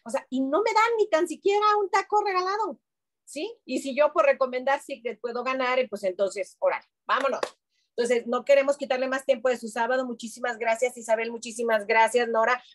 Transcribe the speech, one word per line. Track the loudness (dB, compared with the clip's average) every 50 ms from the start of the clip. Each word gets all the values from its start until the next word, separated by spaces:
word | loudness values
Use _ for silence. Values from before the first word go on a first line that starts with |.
| -10
O | -6
sea, | -6 -6 -6 _
y | -4 -2
no | 0 0 0 0 2
me | 2 2
dan | 2 2 4 2
ni | 2 2 2
tan | 2 2 0
siquiera | 0 -2 -2 0 2 2 4 4 4 2 2
un | 2 2
taco | 0 0 0 0 0 0 0
regalado, | 0 0 -2 -2 -2 -2 -2 -4 -6 -8 -10 _ _ _ _ _ _ _ _ _
¿sí? | -14 -10 -8 -8 -8 -10 -14 _
Y | -8 -6 -6
si | -6 -2 0
yo | 2 2 2 4
por | 4 4
recomendar | 4 4 2 0 -2 -2 -2 -2 0 -2 -2
Secret | -2 -8 -12 -10 -10 -10 -8 -8
puedo | -8 -8 -6 -6 -4
ganar, | -4 -4 -2 -2 0 0 0 0 -2
pues | -4 -4 -4
entonces, | -4 -2 0 -2 -2 -2 -4 -8 -10 -6 _
órale, | 0 0 0 -2 -6 _ _ _ _
vámonos. | -2 0 0 0 0 -2 -2 -6 -8 -8 _ _ _ _ _ _ _ _
Entonces, | -2 0 0 0 0 0
no | -2 -4 -2 2
queremos | 4 4 6 6 4 0
quitarle | -2 -2 -4 -2 -2 -2
más | -2 -4 -2 0
tiempo | 0 0 2 0 0
de | 0
su | -2 -4 -6
sábado. | -4 -2 0 0 0 0 -2
Muchísimas | -4 -6 -10 -12 -14 -10 -6 -6 -6 -6
gracias, | -2 -2 -2 -2 -2 -4 -6 -8
Isabel. | -8 -2 0 0 0 0 -2
Muchísimas | -6 -8 -10 -10 -6 -4 0 0 0 0 2
gracias, | 2 4 4 4 4 4 2 2
Nora. | 2 2 2 2 2 0 0 -4 -6